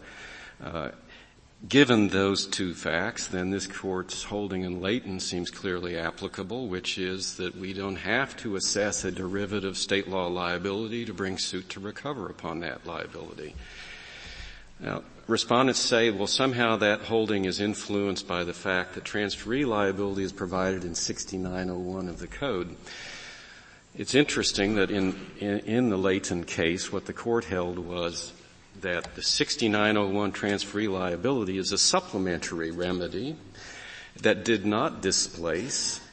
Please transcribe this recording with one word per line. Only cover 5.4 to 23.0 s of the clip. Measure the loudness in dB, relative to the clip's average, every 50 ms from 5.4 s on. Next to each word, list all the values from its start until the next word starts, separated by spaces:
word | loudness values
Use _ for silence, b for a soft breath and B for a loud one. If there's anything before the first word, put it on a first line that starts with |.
| -4 -4
clearly | -6 -4 -2 -2 -2 -2 -2 -4 -4 -2
applicable, | -2 -4 -4 -4 -8 -8 -6 -6 -8 -6 -6 -6 -4 -4
which | -4 -4 -4 -4 -2 -2
is | -2 -2 -2 -4 -6 -6 -6 -4
that | -6 -6 -4
we | -6 -8 -6
don't | -6 -4 -4 -4 -4
have | -4 0 0 2 2 2 -2 -4 -8
to | -6 -4 -2
assess | -2 0 0 2 2 2 2 0 -2 -2
a | -4
derivative | -4 -4 -4 -2 -2 -2 -2 -2 -2 -2 -2 -2 -2
state | -2 0 2 2 2 2 0
law | 0 0 0 0
liability | 0 0 0 0 0 0 -2 -2 -2 -2 -4 -4 -4 -6 -6
to | -6 -4
bring | -4 -2 -2 -2
suit | -2 -4 -4 -4 -6 -6 -8
to | -10 -8
recover | -8 -10 -8 -8 -6 -6 -6 -6 -6 -8
upon | -8 -8 -6 -6 -6 -4
that | -4 -6 -8 -8 -8
liability. | -8 -8 -6 -8 -8 -10 -12 -12 -12 -12 -12 -12 -12 -12 B B B B B B B B B B B B B B B B B B B B B B B B -8
Now, | -6 -4 -4 -4 -6 -12 -18 -8 -2
respondents | 0 2 2 4 6 6 6 6 6 4 4
say, | 2 4 6 6 6 6
"Well, | 4 2 0
somehow | 2 2 4 4 4 4 4 4 4 6
that | 6 6 6 4 4
holding | 2 2 2 2 4 4 2 2 2
is | 2 2 2
influenced | 0 0 0 -2 -2 0 0 2 2 2 0 -2 -2
by | -2 -2 0 0
the | -2 -4
fact | -2 0 2 2 2 0 -2 -6
that | -10 -8
transferee | -4 -2 0 0 -2 -2 -4 -4 -2 0 0 2
liability | 2 4 4 4 4 2 2 0 0 0 -2
is | -2 -4
provided | -4 -4 -4 -2 0 2 2 2 0 0 -2
in | -4 -4
sixty-nine | -4 -4 -4 -4 -6 -8 -6 -4 -4 -4 -2 -2 -2 -2 -2
oh | -4
one | -4 -4 -4 -4 -4 -4 -6
of | -6 -8
the | -10
Code." | -10 -8 -6 -4 -2 -2 -2 -4 -6 -8 -14 B B B B